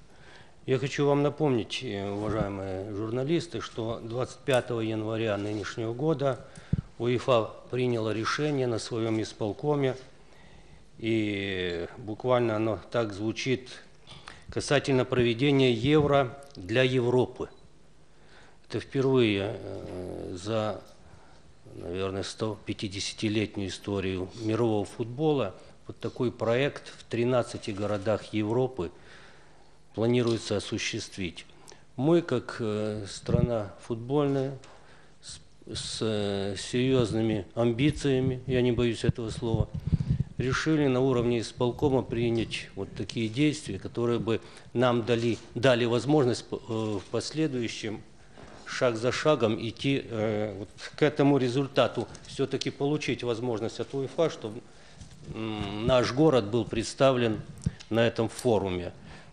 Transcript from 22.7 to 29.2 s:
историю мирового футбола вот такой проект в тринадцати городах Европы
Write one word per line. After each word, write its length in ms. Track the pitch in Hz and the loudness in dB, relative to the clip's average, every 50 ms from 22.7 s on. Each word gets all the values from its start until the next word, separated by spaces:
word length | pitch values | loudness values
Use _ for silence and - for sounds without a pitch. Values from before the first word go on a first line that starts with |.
| 101 - - 101 92 98 - - - - 113 107 104 110 104 98 - 104 98 92 | -6 -4 -6 -6 -6 -6 -8 -8 -6 -2 -2 0 0 0 0 -2 -2 -4 -6 -4
историю 600 | 87 - - 107 101 98 92 95 92 90 90 87 - 117 | -6 -6 -6 -4 -2 -2 -2 -2 -2 -2 -4 -6 -8 -6
мирового 420 | 113 110 110 107 120 117 110 104 98 | -4 -2 0 2 2 2 2 0 -2
футбола 680 | - - - 120 113 120 131 160 156 151 135 110 95 - - - - - - - | -4 -6 -8 -8 -6 -4 -2 0 2 2 2 0 -2 -4 -10 -16 -20 -20 -20 -18
вот 140 | - - - | -18 -12 -8
такой 320 | - 113 - - 131 117 | -8 -8 -4 -2 -2 -2
проект 560 | - - 113 110 117 127 139 143 - - - - - | -2 0 0 2 2 2 2 0 -2 -6 -12 -18 -18
в 60 | - - | -20 -12
тринадцати 640 | - - 113 120 120 127 123 113 - - 101 - - | -6 -2 0 2 2 4 2 2 0 -4 -8 -8 -6
городах 640 | 104 95 104 101 107 101 95 110 104 95 - - - | -4 -4 -2 -2 -2 -2 0 0 0 0 -2 -4 -2
Европы 560 | 107 107 104 113 123 131 127 127 - 87 82 - - - - - - | -2 0 0 2 2 0 0 -2 -4 -6 -6 -8 -12 -20 -20 -20 -20